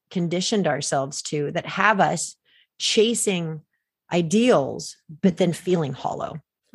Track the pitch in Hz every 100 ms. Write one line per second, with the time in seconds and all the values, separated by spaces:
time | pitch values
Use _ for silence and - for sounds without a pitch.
0 | _ 185 170 175 - 214 165 143 - 143
1 | 139 - - 151 147 160 - 190 208 196
2 | 156 165 - - _ _ _ _ - 226
3 | 226 220 208 180 160 156 _ _ _ _
4 | _ 180 160 214 247 165 127 110 - -
5 | - 151 190 - 175 151 180 180 143 135
6 | - - - 156 _ _ _